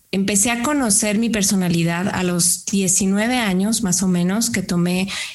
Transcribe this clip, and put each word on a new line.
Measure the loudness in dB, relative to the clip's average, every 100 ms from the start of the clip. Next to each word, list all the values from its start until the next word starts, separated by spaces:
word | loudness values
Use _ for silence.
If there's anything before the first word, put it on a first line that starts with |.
| _
empecé | -2 0 0 0
a | 0
conocer | 0 0 2 2 0 0
mi | 0
personalidad | 0 0 2 2 2 0 0 -2
a | -2
los | -2 0 0 -2 -2
diecinueve | 0 0 0 0 0 0 0
años, | 0 0 0 -2
más | -2 0
o | 2
menos, | 2 2 0 0
que | -2
tomé | -2 0 2 0 -2 -4 -10